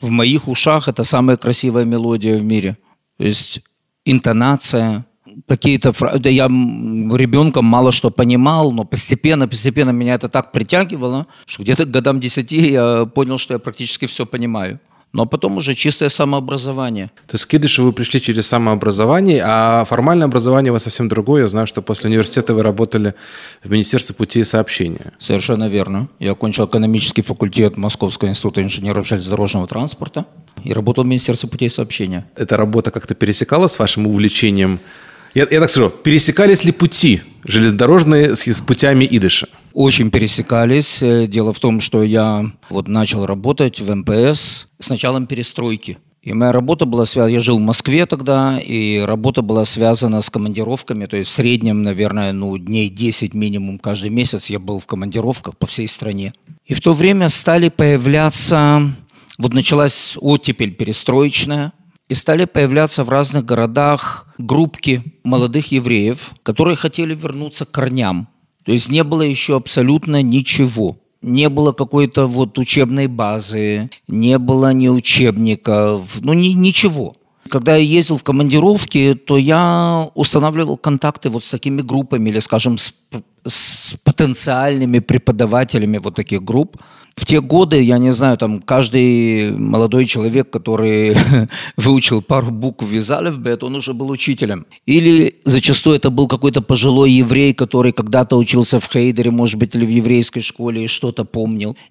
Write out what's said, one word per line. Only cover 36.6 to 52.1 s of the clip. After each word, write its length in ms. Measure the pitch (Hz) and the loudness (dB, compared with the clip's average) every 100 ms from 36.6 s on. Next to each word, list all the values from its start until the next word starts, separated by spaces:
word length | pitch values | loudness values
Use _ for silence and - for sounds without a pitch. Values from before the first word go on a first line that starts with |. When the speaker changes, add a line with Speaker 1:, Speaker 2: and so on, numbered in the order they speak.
Speaker 2:
ли 80 | 170 | 2
пути 500 | - 175 - 151 90 - - | 2 2 2 2 2 -2 -16
железнодорожные 920 | - 110 113 104 123 180 156 147 147 - | -2 2 2 4 4 4 6 4 4 2
с, 120 | 120 | 0
с 140 | 107 | 0
путями 460 | - 120 139 135 131 | 0 2 4 4 4
идыша? 380 | 117 92 - - - - | 2 2 0 -4 -12 -8
Speaker 1:
Очень 360 | - 135 123 113 | 0 2 2 0
пересекались. 920 | - 107 - - 117 117 143 151 - | 0 0 -2 0 0 2 2 0 0
Э, 240 | 123 117 110 | 2 2 2
дело 260 | 110 107 | 0 0
в 60 | - | 0
том, 200 | 120 110 | 0 0
что 220 | - 110 | 0 0
я 480 | 107 110 107 104 107 - - | 2 2 0 -2 -4 -10 -10
вот 180 | 95 98 | -8 -2
начал 380 | 110 107 110 95 | -2 -2 -2 -4
работать 520 | 98 120 147 131 - | -4 -2 0 -2 -2
в 100 | 104 | -6
М 120 | 98 | -4
П 300 | 87 107 131 | 0 2 2
С 340 | 151 - - - - | 2 -2 -4 -8 -10
с 100 | - | -6
началом 380 | 120 127 131 123 | -4 -2 -4 -6
перестройки. 720 | 123 117 - 120 107 - - _ _ | -8 -8 -6 -6 -6 -10 -16 _ _
И 120 | 113 | -6
моя 180 | 113 123 | 0 2
работа 340 | 123 131 165 135 | 2 0 0 0
была 200 | 120 113 | 0 0
свя-, 220 | 127 113 | 2 2
я 120 | 117 | 2
жил 180 | 113 113 | 2 2
в 40 | |
Москве 440 | 107 113 - 156 175 | 2 0 0 0 0
тогда, 540 | 151 135 135 135 131 | -2 0 0 0 -2
и 400 | - 113 107 104 | -4 -4 -2 -2
работа 420 | 104 110 127 131 | -2 -2 -2 -2
была 240 | 107 110 107 | 0 0 2
связана 560 | 113 113 117 120 107 | 4 4 4 0 0
с 80 | - | -2
командировками. 760 | 110 104 104 110 131 - 110 98 | -2 -4 -4 -6 -6 -6 -8 -6
То 120 | 101 | -6
есть 120 | 92 | -4
в 40 | |
среднем, 500 | - 120 120 113 104 | 0 0 2 0 0
наверное, 500 | 104 92 104 | -2 -2 -2